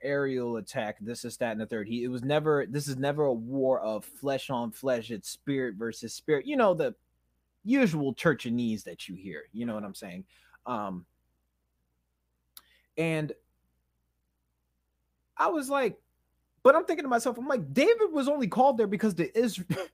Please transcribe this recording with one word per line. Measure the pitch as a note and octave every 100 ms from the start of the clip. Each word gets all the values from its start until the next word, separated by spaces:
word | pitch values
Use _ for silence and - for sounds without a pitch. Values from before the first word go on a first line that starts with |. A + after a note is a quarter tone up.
aerial | C3+ C#3+ C#3 B2+ A#2+ A2+
attack, | G2 C3 G#2+ -
this, | G#2 A#2+
this, | A#2+ -
that, | A#2+
and | A2
the | G#2+
third. | A2+ G#2
He, | A#2+
it | B2
was | B2
never, | C3 D3+ D3+ D3 A2
this | C#3+ C#3
is | C3
never | C#3 D3 C#3+
a |
war | A#2+ A2+ C3+ C3 B2
of | A2 G#2+
flesh | - - C#3 C3+ -
on | B2+ A#2
flesh. | - C3 A#2+ A2
It's | G#2 -
spirit | - - C#3 B2+ G2
versus | A#2 - A2+
spirit." | - - C#3+ B3
You | C#4+
know, | G#3+
the | E3+ C3+ - _ _ _ _ _ _
usual | G3 C4+ A3+ D3+ C3+
churchanese | A#2 E3+ B2+ B2 A#2+ A#2 G#2+
that | F2+ F2 -
you |
hear. | F2+ F#2+ D2+ -
You | G#2+ A#2
know |
what | G#2+
I'm | G#2
saying? | F#2 G2 F2+ F#2+ _ _ _ B2
Um, | A#2 G2+ F2+ - _ _ _ _ _ _ _ _ _ _ _ _ _ _ - - _ _ -
and | E3 D#3 D3+ - _ _ _ _ _ _ _ _ _ _ _ _ _ _ _ _ _ _ _ -
I | D#4+
was | D#4+ C4
like, | C#4 A#3 - _ _ _ _ _ _
but | B3 D#4
I'm |
thinking | E4 E4+
to | C#4
myself, | A#3+ B3+ A#3
I'm | C4+
like, | C4 C#3
"David | C#3+ F4 A#4 G4+
was | D4+ C4+
only | D4 G#3+
called | G#3 C4+ A#3
there | G#3
because | G3 A3
the | E3 E3 A3+
Is-, | A#3+ - - - B3+